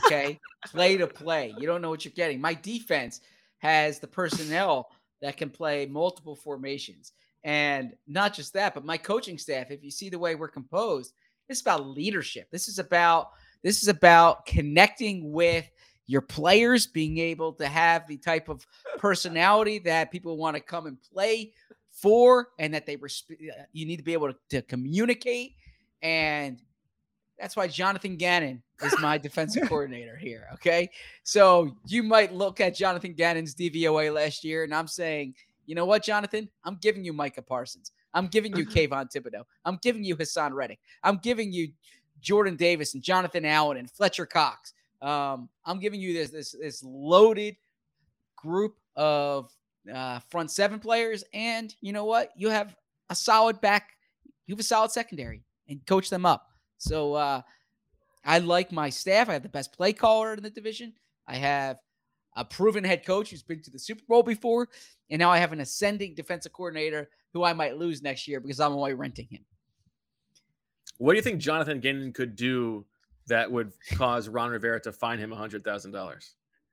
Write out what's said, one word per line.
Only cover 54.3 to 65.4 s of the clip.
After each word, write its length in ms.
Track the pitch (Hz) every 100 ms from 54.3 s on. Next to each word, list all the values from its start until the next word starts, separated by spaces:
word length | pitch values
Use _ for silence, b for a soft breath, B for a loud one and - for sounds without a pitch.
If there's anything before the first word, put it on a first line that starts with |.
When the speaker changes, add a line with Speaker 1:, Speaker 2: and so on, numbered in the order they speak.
| _ -
Speaker 1:
you 80 |
have 60 | 208
a 20 |
solid 280 | 214 226 220
secondary, 500 | 233 226 160 117 107 - _ -
and 160 | 139 -
coach 220 | 190 190
them 160 | 185
up." 260 | 180 - _ _ _ -
So, 360 | - 156 147
uh, 260 | 147 143 131 - _ _ _ _ _ _ _ 143
I 120 | 165
like 320 | 170 175 185
my 180 | 165 143
staff. 380 | - 190 202 233
I 60 |
have 80 | 151
the 60 | 190
best 240 | 143 -
play 200 | - 185
caller 420 | 214 226 220 220
in 80 | 214
the 80 | 208
division. 420 | 214 214 220 233 - _ _ -
I 100 | 127
have 420 | 139 143 135 131 _ _ _ _ _ -
a 80 |
proven 400 | 123 - 208 208
head 200 | 185 175
coach 260 | - 190 214
who's 120 | 156
been 200 | - 160
to 80 | 139
the 80 | 131
Super 240 | - 220 -
Bowl 140 | 233
before, 460 | 233 220 240 233 240 b b b -
and 80 | 156
now 120 | 175
I 80 |
have 140 | 175